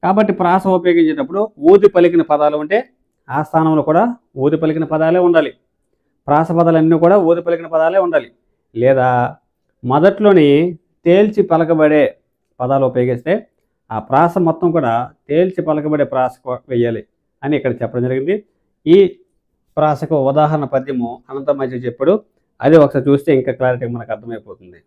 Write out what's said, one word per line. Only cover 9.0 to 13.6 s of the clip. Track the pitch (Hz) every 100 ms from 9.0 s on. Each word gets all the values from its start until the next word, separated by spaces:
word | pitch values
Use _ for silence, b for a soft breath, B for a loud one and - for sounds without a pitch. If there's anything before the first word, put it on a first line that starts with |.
| 127 123 127 156 _ _ _ _
మొదట్లోని | 123 139 180 196 208 185 147 143 175 165 _ _ 170
తేల్చి | 185 214 214 190
పలకబడే | 160 160 160 151 151 127 - _ _ _ _
పదాలు | 127 139 131
ఉపయోగిస్తే | 127 123 123 151 214 - _